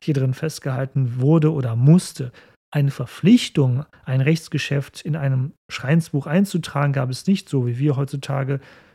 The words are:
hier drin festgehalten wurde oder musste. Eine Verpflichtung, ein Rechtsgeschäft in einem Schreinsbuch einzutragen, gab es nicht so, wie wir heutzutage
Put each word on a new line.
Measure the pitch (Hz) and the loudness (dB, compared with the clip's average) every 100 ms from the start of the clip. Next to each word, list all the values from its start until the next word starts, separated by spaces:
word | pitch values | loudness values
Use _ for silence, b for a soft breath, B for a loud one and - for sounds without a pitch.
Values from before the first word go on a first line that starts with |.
hier | - | -4
drin | 135 131 | 0 0
festgehalten | 131 160 - 143 131 135 139 123 123 | -2 -6 -8 -8 -6 -4 -2 -2 0
wurde | 135 165 151 | 2 4 2
oder | 156 123 117 | 0 -4 2
musste. | 135 175 - - 127 b b b _ | 6 6 4 -10 -12 b b b _
Eine | 147 143 | -2 -2
Verpflichtung, | - 117 - 165 240 - - 131 123 - b | -2 -10 0 4 4 4 0 2 0 -6 b
ein | - 131 | -4 0
Rechtsgeschäft | 135 165 - 143 - 139 135 - | 2 0 -2 -6 -4 -4 -4 -12
in | - 156 | -6 -4
einem | 139 131 135 - _ | -2 -2 -4 -8 _
Schreinsbuch | - 127 165 165 143 147 | -10 0 0 2 -4 0
einzutragen, | 170 202 175 - 143 143 | 0 0 -2 -4 -2 0
gab | 139 131 | 0 -4
es | 127 - | -4 -2
nicht | 190 - | -2 0
so, | 139 120 | -2 -2
wie | 120 | 0
wir | 147 127 | 0 0
heutzutage | 139 139 - 135 135 139 B B B | -4 -6 -6 -6 -4 -6 B B B